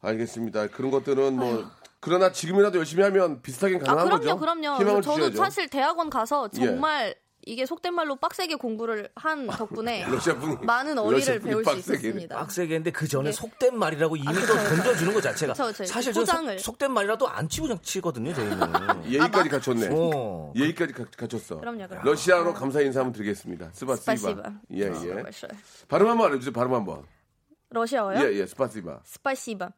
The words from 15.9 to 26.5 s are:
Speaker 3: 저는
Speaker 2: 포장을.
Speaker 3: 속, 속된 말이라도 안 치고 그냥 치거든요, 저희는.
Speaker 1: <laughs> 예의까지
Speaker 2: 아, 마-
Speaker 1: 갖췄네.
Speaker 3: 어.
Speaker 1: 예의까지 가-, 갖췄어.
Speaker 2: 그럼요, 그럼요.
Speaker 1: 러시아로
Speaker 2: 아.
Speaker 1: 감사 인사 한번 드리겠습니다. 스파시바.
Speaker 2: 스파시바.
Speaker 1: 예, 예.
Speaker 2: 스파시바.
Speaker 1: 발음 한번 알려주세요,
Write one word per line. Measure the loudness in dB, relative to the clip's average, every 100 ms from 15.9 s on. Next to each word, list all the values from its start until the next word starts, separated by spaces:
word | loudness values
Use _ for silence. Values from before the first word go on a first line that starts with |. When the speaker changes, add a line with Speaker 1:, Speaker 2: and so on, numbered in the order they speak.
| -2 -2
Speaker 3:
저는 | 0 2
Speaker 2:
포장을. | 2 0 -6
Speaker 3:
속, | -8
속된 | -2 0
말이라도 | 2 2 2 0
안 | 0 -4
치고 | -2 -2
그냥 | -4
치거든요, | -4 -4 -4 -4 -4
저희는. | -2 -2 0
Speaker 1:
<laughs> | 0 0 0 -2 0
예의까지 | 2
Speaker 2:
아, | 4 4
마- | 2
Speaker 1:
갖췄네. | 2 0 0 2
Speaker 3:
어. | 2 2 2 -2 -6 -6 0
Speaker 1:
예의까지 | 0 0 -4
가-, | -4 -12 -10
갖췄어. | -8 -8 -8 -10
Speaker 2:
그럼요, | -10 -10 -12
그럼요. | -2 2
Speaker 1:
러시아로 | 2 6 4 4
Speaker 2:
아. |
Speaker 1:
감사 | 0 -2 2
인사 | 2 2
한번 | 0
드리겠습니다. | -2 -4 -4 -6 -12 -12
스파시바. | -10 -2 -2 0 -2
Speaker 2:
스파시바. | -2 -4 -8 -14 -10
Speaker 1:
예, | -4
예. | -4
Speaker 2:
스파시바. | -4 -6 -8 -8 -12 -14 -16 -20 -20 -2
Speaker 1:
발음 | 4 4
한번 | 6 4
알려주세요, | 2 -2